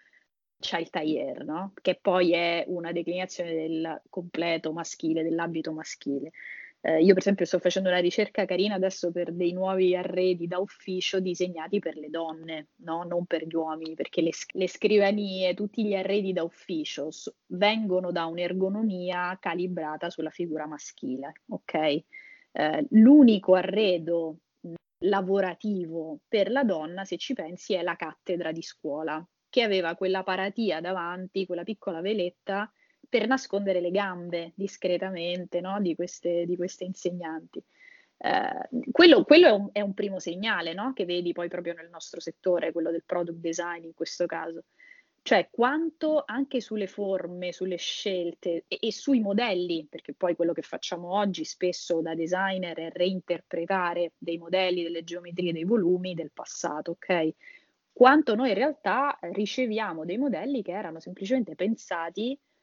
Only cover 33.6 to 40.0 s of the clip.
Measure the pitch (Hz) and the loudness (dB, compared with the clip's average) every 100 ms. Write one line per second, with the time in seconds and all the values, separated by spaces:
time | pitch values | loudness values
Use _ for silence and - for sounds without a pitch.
33.6 | 196 180 175 190 202 180 175 170 170 180 | 0 0 2 0 0 -4 -6 -6 -6 -8
34.6 | 196 - 180 180 190 180 170 180 175 175 | -8 -4 -2 0 -2 -4 -4 -4 -4 -4
35.6 | 180 202 185 156 180 - 175 170 170 180 | -2 -2 0 -2 -4 -4 -2 0 0 -2
36.6 | 180 - 180 - 180 175 165 160 165 - | -4 -6 -10 -6 -6 -6 -8 -10 -10 -16
37.6 | - _ - - _ _ - - - - | -16 _ -20 -20 _ _ -2 0 0 -6
38.6 | - 247 - - 349 262 - 320 349 202 | -6 -6 -2 8 10 10 10 10 10 6
39.6 | 202 208 196 190 | 0 -4 -4 -4